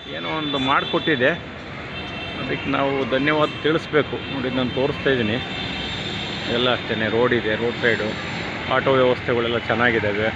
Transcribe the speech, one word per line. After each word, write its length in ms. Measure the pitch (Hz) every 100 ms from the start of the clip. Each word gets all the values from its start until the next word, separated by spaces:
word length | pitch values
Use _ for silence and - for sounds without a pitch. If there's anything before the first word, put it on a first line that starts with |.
| - 151
ಏನೋ 120 | 170 160
ಒಂದು 200 | 151 139 131
ಮಾಡಿಕೊಟ್ಟಿದೆ, 600 | 151 180 170 170 143 127 170 - - - - - - - - - -
ಅದಕ್ಕೆ 280 | 131 139 - 139
ನಾವು 160 | 139 139 127
ಧನ್ಯವಾದ 380 | 131 143 156 151 -
ತಿಳಿಸ್ಬೇಕು. 520 | 147 160 - 151 131 120 -
ನೋಡಿ 160 | 139 127 127
ನಾನು 160 | 123 127
ತೋರಿಸ್ತಾ 320 | 139 139 147
ಇದ್ದೀನಿ, 220 | 131 107 120 - - - - - - - - - - - 117
ಎಲ್ಲ 100 | 127 117
ಅಷ್ಟೇ 320 | - 110 110
ರೋಡ್ 200 | 110 123 120
ಇದೆ, 140 | 107 107
ರೋಡ್ 180 | 117 113
ಸೈಡು 240 | 123 107 107 101 - - - - - 131
ಆಟೋ 180 | 135 135
ವ್ಯವಸ್ಥೆಗಳೆಲ್ಲ 580 | 127 120 - 120 117 117 -
ಚೆನ್ನಾಗಿದ್ದಾವೆ. 600 | 113 120 113 104 101 110